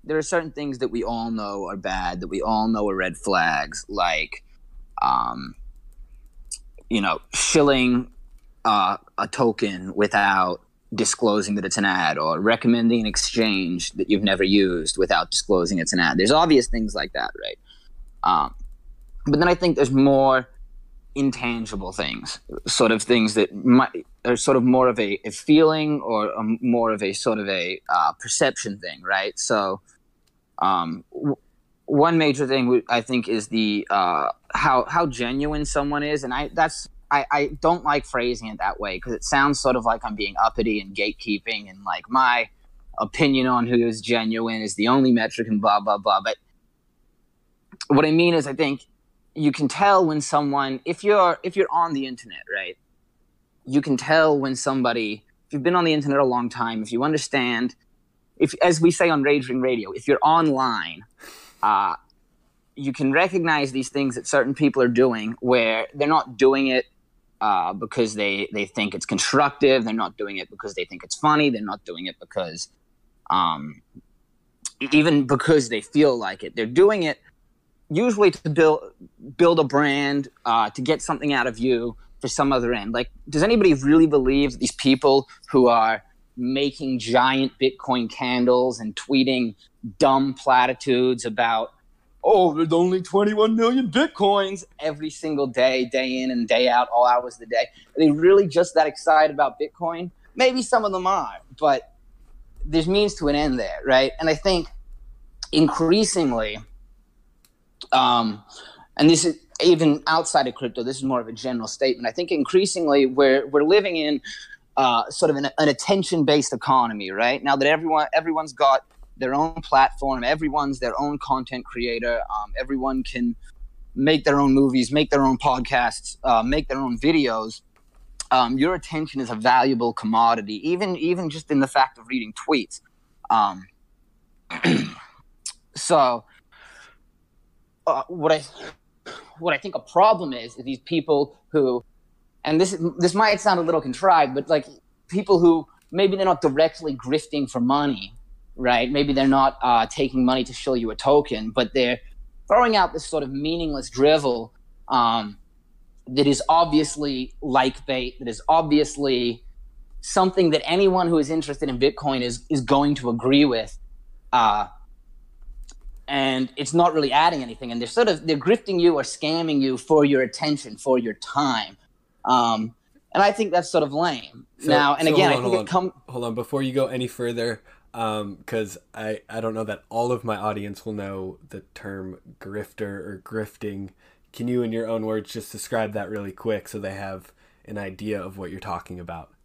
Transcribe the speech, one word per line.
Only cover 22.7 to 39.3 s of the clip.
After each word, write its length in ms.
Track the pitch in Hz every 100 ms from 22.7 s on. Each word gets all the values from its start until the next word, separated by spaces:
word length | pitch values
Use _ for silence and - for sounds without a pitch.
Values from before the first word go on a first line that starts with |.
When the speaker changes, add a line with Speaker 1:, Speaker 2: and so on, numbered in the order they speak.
| - 113
Speaker 1:
of 100 | 113
things 320 | - 120 110
that 180 | 104 101 101
might, 420 | 127 123 131 113 - _
are 120 | 123 120
sort 200 | - 139
of 60 |
more 240 | 123 127 127
of 100 | 117
a, 180 | 104 101
a 60 | -
feeling 720 | - - 151 156 156 151 147
or 300 | - 110 104
a, 120 | 107 107 113
more 320 | 131 120 113
of 100 | 107
a 100 | 98
sort 240 | 98 - 110
of 100 | 101
a, 320 | 95 87 92 -
uh, 240 | 85 78
perception 680 | - - - 143 - 107 98
thing, 240 | 87 73
right? 360 | 90 98 101 -
So, 420 | - 113 98 95 _ _ _ _ _ _ _ -
um, 440 | 95 92 82 82 -
w-, 240 | 71 143 - _ _ _ _ -
one 320 | 143 160 165
major 280 | 156 135 135
thing 200 | 135 123
w-, 160 | 123 -
I 120 | 120
think 280 | 113 127 110
is 200 | 113 104
the, 380 | 113 110 104 -
uh, 400 | 101 87 80 65 - _
how, 300 | - 151 127
how 220 | - 160 170
genuine 580 | 120 120 135 147 151
someone 380 | 147 151 143 147
is, 200 | 147 151
and 120 | 135
I, 140 | 127 147
that's, 360 | - 131 - - - -
I, 140 | 143 135
I 160 | 147 143 147
don't 240 | 165 175
like 200 | 147 147
phrasing 440 | - 131 120 117 113
it 100 | 107
that 220 | 95 -
way 180 | 101 92
'cause 140 | 123
it 100 | 113
sounds 380 | -